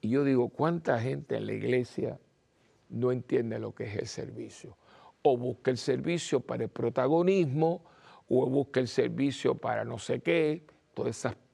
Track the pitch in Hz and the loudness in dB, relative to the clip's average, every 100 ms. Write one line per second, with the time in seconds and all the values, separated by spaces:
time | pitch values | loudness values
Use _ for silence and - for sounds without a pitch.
0 | 107 131 139 131 123 - 156 170 160 123 | 0 2 4 4 2 2 0 0 0 0
1 | 117 143 151 117 107 107 110 127 123 - | 0 -4 -4 -4 -4 -4 0 0 0 -4
2 | - - _ _ _ _ _ _ _ 117 | -6 -6 _ _ _ _ _ _ _ -2
3 | 123 127 120 135 117 110 110 - 110 101 | 0 0 0 0 0 -4 -8 -8 -8 -6
4 | - - - 117 110 - - - _ - | -6 -6 -10 -10 -14 -14 -20 -20 _ -20
5 | - _ 151 123 123 117 - 127 - 131 | -20 _ 2 2 0 -2 -2 0 0 -2
6 | 143 170 - 139 - 120 113 - 120 120 | 0 -4 0 -2 -2 -6 -6 -2 -2 0
7 | 131 160 175 196 160 135 160 175 - - | 2 4 4 4 2 2 0 0 -8 -20
8 | - - _ 127 131 131 139 - 127 - | -20 -20 _ 2 4 2 2 0 0 2
9 | 123 117 139 131 131 131 117 113 113 120 | 0 2 -2 0 0 0 -2 -2 -4 -8
10 | - 123 165 170 156 160 - _ _ - | -4 -4 2 2 2 0 -6 _ _ -6
11 | 120 117 123 110 _ | -4 -2 -6 -6 _